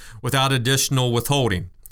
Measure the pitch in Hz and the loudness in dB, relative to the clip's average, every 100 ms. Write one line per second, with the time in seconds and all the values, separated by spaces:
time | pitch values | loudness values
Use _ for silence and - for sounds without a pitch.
0 | - - 123 135 135 135 117 135 - 131 | -20 -8 -2 0 2 2 2 0 2 2
1 | 123 117 117 143 117 90 92 - - | 2 0 2 0 2 -2 -6 -14 -20